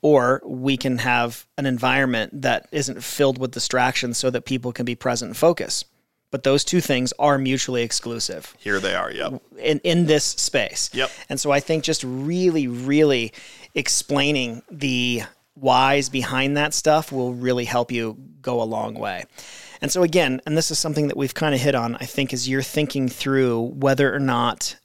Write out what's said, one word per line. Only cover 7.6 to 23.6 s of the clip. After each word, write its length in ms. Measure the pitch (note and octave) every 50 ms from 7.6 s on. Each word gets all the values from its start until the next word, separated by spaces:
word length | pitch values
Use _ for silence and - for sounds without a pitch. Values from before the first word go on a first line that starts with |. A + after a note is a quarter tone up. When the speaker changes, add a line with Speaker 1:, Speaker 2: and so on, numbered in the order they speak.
| - - B2+ A#2+
Speaker 1:
exclusive 720 | A#2 A2+ - - - A#2 A#2 A2+ - - F#2+ D#2 - - - _
Speaker 2:
Here 220 | - G#2+ G2+ F#2+
they 140 | F#2+ F#2+ F#2
are, 180 | F2+ F#2 -
yep. 300 | - - - - C3 B2+ _ _ - -
Speaker 1:
in, 220 | - C3 D#3 C#3+ -
in 220 | F3 E3 F3 F3
this 180 | D3+ D#3 D3 -
space. 640 | - - - - - - C#3 G#2 - - - - - -
Speaker 2:
Yep. 160 | B2 C3+ C3 - - - _
Speaker 1:
And 100 | D3 C3+
so 120 | - D3
I 80 | C#3 C#3+
think 240 | C#3+ - D#3+ D#3+ D3+
just 180 | - D#3 - -
really, 600 | B2+ B2+ C3 C#3 D3+ E3+ F3+ F#3 F3+ D#3+ D#3+ C#3
really 680 | B2 A#2+ A#2+ B2+ C3+ C#3 D3+ D#3 D3 C#3 B2 A#2 G#2+ - - - - - - - - _ -
explaining 800 | C#3 - - - - - C#3+ C#3 C#3 D3 D3+ C3+ B2+ A#2+ A2+ B2 - _
the 520 | - D3 C#3+ C3+ B2+ B2 B2 B2 A#2+ A#2 A2 - _ _ _ _ _
whys 540 | - C3+ C3 B2 B2 C3 C3+ C#3 C#3+ C3+ B2+
behind 480 | C3 C3+ B2 A#2+ C3+ C3 C3+ C#3 C#3+
that 160 | D3 D3+ D3+
stuff 400 | - - - D#3 D3+ D#3 D#3 -
will 220 | C#3 C3+ B2 B2 B2
really 320 | B2 B2 B2+ B2+ B2 A#2+
help 260 | A#2 A#2+ B2 A#2+ -
you 240 | B2 A#2+ A2+ A2+ A2 A#2+ C3+ - - C#3
go 220 | - C3 B2 A#2+
a 20 | A2+
long 300 | A2 A2+ G#2+ A2 A2 A2
way. 300 | A2+ G#2+ G2+ F#2 F2+ A2 _ _ - - - - - - - - -
And 100 | - C#3+
so 100 | - F#3
again, 380 | F3+ E3 D#3 F3+ D#3+ C3 C3 C3 -
and 100 | D#3+ D3+
this 140 | D#3+ D#3 -
is 80 | D#3 -
something 300 | - D#3+ D3+ D3+ D3 C#3+
that 80 | -
we've 180 | - C#3 C3 -
kinda 240 | - D#3+ D3+ C#3+ B2+
hit 160 | B2 D3 C3+
on, 220 | B2+ A#2 A#2 A#2+
I 100 | - -
think, 260 | B2 - - C#3 C3
as 160 | - B2 B2 B2+
you're 140 | C3 C3+
thinking 460 | C3 - - D#3 D3+ C#3 - C#3+ C3 B2+
through 520 | - - - C#3 C3+ C3+ C3 B2 A#2 A#2